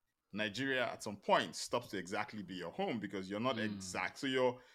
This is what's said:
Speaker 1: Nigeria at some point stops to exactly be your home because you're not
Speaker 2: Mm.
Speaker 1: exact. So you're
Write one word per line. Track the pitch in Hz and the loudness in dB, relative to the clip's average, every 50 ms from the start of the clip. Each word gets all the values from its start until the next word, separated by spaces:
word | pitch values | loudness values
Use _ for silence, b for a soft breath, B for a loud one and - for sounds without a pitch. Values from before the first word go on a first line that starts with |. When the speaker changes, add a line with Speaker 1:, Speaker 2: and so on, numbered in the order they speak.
| _ _ _ _ _ _ | _ _ _ _ _ _
Speaker 1:
Nigeria | - 104 107 107 98 120 135 139 131 127 120 | -2 0 0 0 0 -2 0 2 2 2 2
at | 101 90 - | 0 0 -4
some | - 110 101 | -6 -8 -8
point | - - - 190 151 110 80 80 | -6 2 4 6 6 6 2 -4
stops | - - - 127 120 - - | -6 -4 0 0 0 0 0
to | 107 95 | -4 -4
exactly | 85 90 104 104 104 - 110 107 | -2 0 0 0 0 -2 -4 -8
be | 92 85 95 | -8 -6 -6
your | 90 85 85 | -6 -6 -4
home | - - 196 190 131 107 | -2 -2 0 0 0 -2
because | 98 98 104 98 95 92 | -2 -2 -4 -4 -4 -2
you're | 101 104 | -2 0
not | 120 131 131 | 2 2 2
Speaker 2:
Mm. | 110 107 | 2 0
Speaker 1:
exact. | 104 101 98 95 90 90 95 92 90 - - | -2 -2 -4 -8 -4 -2 -2 -2 -2 -4 -2
So | 143 | -2
you're | 135 131 131 127 123 123 127 b b | 2 4 6 4 4 4 0 b b